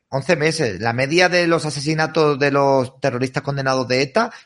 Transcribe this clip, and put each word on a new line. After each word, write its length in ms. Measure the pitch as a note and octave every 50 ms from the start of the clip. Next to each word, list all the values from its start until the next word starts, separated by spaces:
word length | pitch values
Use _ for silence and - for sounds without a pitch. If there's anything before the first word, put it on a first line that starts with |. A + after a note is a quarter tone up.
| _ _
Once 260 | - C3+ - - F3+
meses. 460 | D3+ D3 D#3+ D#3+ E3 D#3 A2+ F#2+ E2+
La 120 | G#2+ A#2 A#2
media 360 | A#2+ C3+ C#3 D#3 F3 F3+ F3+
de 180 | F3 F3+ F3
los 180 | E3+ E3+ D#3+ D3+
asesinatos 720 | D#3 - D3 C3+ D3+ D#3 D#3 D#3+ D#3 D#3 E3 D#3 D3 D3 C3
de 100 | C#3+ C#3+
los 480 | C#3 C#3+ C#3 C#3 C3+ C3+ B2+ A#2 - -
terroristas 460 | - C#3 B2 A#2+ C3 B2+ - D3 -
condenados 420 | - C#3 C#3 C3+ C3+ C3 C3 B2+
de 160 | A2+ C3 B2+ C#3+
eta 300 | C#3+ - G#3+ A#3 A#3+ - - -